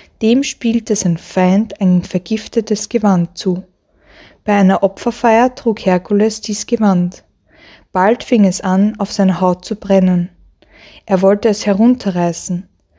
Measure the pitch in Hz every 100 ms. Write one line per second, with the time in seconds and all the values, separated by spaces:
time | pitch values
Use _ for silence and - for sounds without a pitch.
0 | - _ 220 247 285 - 233 226 220 202
1 | 175 165 - 185 180 196 226 - 185 180
2 | - 185 - 220 - 233 214 208 - 240
3 | 208 180 170 - 190 180 - _ _ _
4 | _ - - _ - 202 190 190 190 -
5 | 240 - 233 226 254 247 233 214 - 180
6 | 180 202 220 214 - 208 - 233 208 180
7 | 175 - _ _ _ _ - - _ 185
8 | 196 240 - 233 196 180 190 190 208 208
9 | 202 - 190 170 185 180 - 208 196 196
10 | 185 180 175 - _ _ _ - - -
11 | - 185 190 202 226 202 208 196 233 247
12 | 202 175 175 165 - 180 - _ _